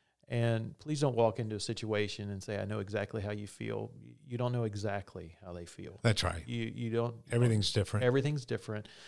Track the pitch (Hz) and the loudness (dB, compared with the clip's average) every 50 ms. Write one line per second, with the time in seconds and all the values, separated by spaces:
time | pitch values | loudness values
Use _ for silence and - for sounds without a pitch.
0 | _ _ _ _ _ - 120 120 117 117 117 113 113 - - - - 151 151 143 | _ _ _ _ _ -4 0 2 4 4 2 2 0 -4 -8 -10 -6 -4 0 2
1 | 151 143 120 110 117 113 107 - 120 107 107 101 - - 113 - - 110 107 104 | 2 4 6 6 6 6 4 2 -2 -2 -2 -2 -2 -4 -4 -4 -2 0 2 2
2 | 107 101 - - 104 101 101 95 - - 107 101 101 98 104 107 101 98 101 107 | 2 0 -2 -4 -4 -4 -4 -6 -4 -4 -2 -2 -2 -2 -2 -4 -2 -2 -2 -2
3 | 101 - - 113 98 104 104 104 104 101 - - 117 110 110 107 110 107 117 113 | -2 -2 -4 -4 -4 -2 -4 -4 -6 -8 -8 -8 -6 -4 -4 -4 -4 -6 -10 -14
4 | - 117 120 - - 135 120 117 120 123 123 120 117 110 101 104 101 107 101 101 | -18 -18 -20 -20 -12 -6 -4 -2 0 0 2 2 0 0 -2 -2 -2 -2 -2 -2
5 | 98 - - 92 85 82 82 - - 95 87 87 87 82 - - 90 - - 78 | -4 -6 -10 -12 -12 -12 -14 -16 -14 -12 -10 -10 -10 -10 -12 -12 -14 -14 -6 0
6 | - 113 107 - - 90 85 85 80 - 120 117 113 113 - - 117 113 110 117 | 2 4 4 4 2 0 -2 -2 -4 -6 -4 -4 -4 -4 -4 -4 -4 -2 0 0
7 | 117 120 113 117 - - 120 120 120 120 113 107 101 - - 110 98 - - 104 | 0 -2 -4 -8 -6 -2 2 4 6 6 6 4 4 4 2 2 2 2 2 4
8 | 123 123 123 139 135 147 151 147 123 - - 110 - - 107 107 107 - - - | 4 6 6 6 4 2 0 -2 -2 -2 -4 -4 -4 -4 -6 -6 -8 -10 -14 -20
9 | - | -20